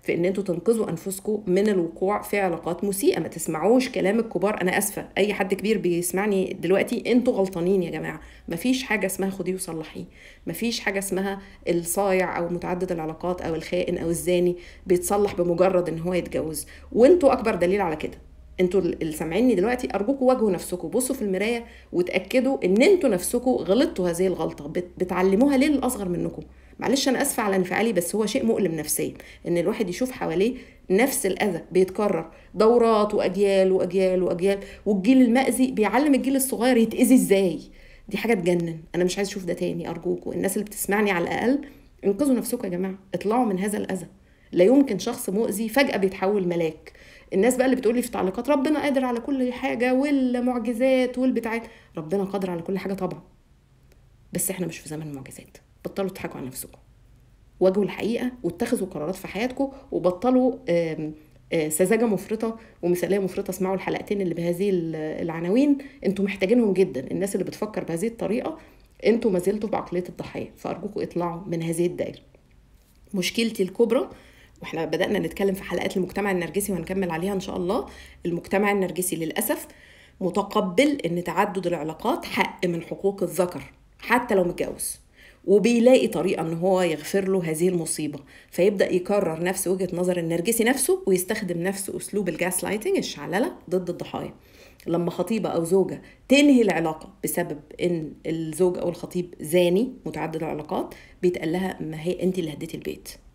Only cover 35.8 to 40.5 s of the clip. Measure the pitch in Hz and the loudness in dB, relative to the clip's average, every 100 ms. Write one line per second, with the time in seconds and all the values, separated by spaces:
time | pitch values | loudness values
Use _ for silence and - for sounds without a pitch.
35.8 | 208 233 302 262 254 269 262 202 247 240 | 2 4 4 4 2 0 0 0 4 6
36.8 | 220 - 233 254 185 196 190 151 - - | 4 4 6 6 8 4 4 0 -10 -20
37.8 | - - - 196 220 214 175 175 170 160 | -20 -20 -10 -4 0 2 4 2 0 -6
38.8 | - 165 180 190 202 202 180 175 175 170 | -6 0 0 0 -4 -4 -6 -4 -4 -4
39.8 | 165 170 175 180 - 175 190 | -6 -6 -4 -4 -4 -4 -2